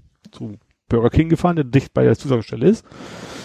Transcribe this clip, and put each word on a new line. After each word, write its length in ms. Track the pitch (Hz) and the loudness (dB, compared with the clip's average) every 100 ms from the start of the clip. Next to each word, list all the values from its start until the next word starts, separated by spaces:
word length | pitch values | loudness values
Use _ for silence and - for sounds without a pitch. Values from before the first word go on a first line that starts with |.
| _ _ _ | _ _ _
zu 240 | - 110 104 _ _ - | -16 -14 -16 _ _ -2
Burger 220 | 117 117 | 2 2
King 180 | - 160 | 2 2
gefahren, 280 | 165 175 165 | 2 0 0
der 80 | 123 | 0
dicht 260 | 123 - | 0 0
bei 100 | 135 | 2
der 120 | 127 117 | 2 2
Zusatzstelle 500 | 143 120 - 117 156 | 0 -4 -4 0 2
ist. 200 | 226 - - - - - - | 2 -4 -20 -18 -18 -16 -18